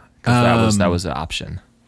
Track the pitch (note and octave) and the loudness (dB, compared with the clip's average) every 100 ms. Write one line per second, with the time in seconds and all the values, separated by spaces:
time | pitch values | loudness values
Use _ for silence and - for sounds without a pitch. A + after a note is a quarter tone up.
0 | - _ A#2 B2 A#2+ A#2 A2+ G#2 F2+ F2 | -16 _ 0 2 4 4 2 2 0 0
1 | F2+ C#2 D#2+ - - F2 - _ | -4 -8 -8 -10 -10 -14 -16 _